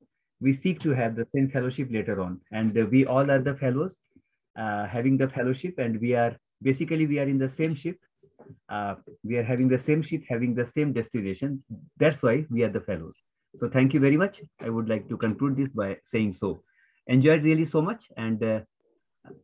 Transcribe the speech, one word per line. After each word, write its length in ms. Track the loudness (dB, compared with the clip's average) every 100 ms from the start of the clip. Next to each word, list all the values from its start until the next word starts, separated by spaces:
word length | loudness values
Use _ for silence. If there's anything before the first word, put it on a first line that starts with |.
| _ _ _ -4
we 140 | 0
seek 260 | 0 0 -2
to 100 | 0
have 240 | 0 0 -2
the 100 | -4
same 240 | 0 0
fellowship 400 | 0 -2 -4 -4
later 300 | -4 -2 -2
on. 180 | -4 -8 -8
And, 260 | -4 0 0
uh, 80 | 4
we 160 | 4 4
all 240 | 2 2
are 100 | 2
the 140 | 0 -2
fellows, 440 | -2 -2 -4 -8 _ _ _ _ _ -8
uh, 280 | -6 -4 -4
having 300 | -2 2 2
the 100 | 2
fellowship, 480 | 0 -2 -2 -4 -4
and 200 | -4 -2
we 140 | 0
are, 220 | 2 0 -2 _ -4
basically 440 | 0 0 0 0 0
we 120 | 0
are 80 | 0
in 100 | 0
the 120 | 0
same 240 | 0 -2 -2
ship. 220 | -6 -10 _ _ _ _ -20 -20 -10
Uh, 260 | -6 -6 -8 -12 -12
we 140 | -6 -2
are 60 |
having 240 | 0 2 2
the 100 | 2
same 220 | 2 0
ship, 220 | 0 -6 -4
having 240 | -4 -2
the 120 | -2 -2
same 280 | -2 -2
destination. 680 | -2 -4 -4 -4 -4 -6 -6 -10 -18 -10 2
That's 240 | 2 4
why 240 | 2 2 0
we 140 | 0
are 60 | 0
the 120 | -2
fellows. 400 | -4 -6 -8 -18 _ _ _ -8
So 100 | -2
thank 240 | 2 4
you 60 | 4
very 180 | 4 4
much. 240 | 2 -4 -20 -10
I 80 | -6
would 180 | -2 -2
like 180 | -2 -4
to 80 | -4
conclude 380 | -2 0 0 0
this 120 | -4
by 280 | -4 -4 -6
saying 300 | _ -2 -2
so. 280 | -2 -4 -6 _ _ _ _ 0
Enjoyed 360 | 4 6 6
really 220 | 4 2 2
so 160 | 0
much, 240 | 0 -4 _ -8
and, 240 | -4 -2
uh, 160 | -2 -2 -6 _ _ _ _ _ -20 -20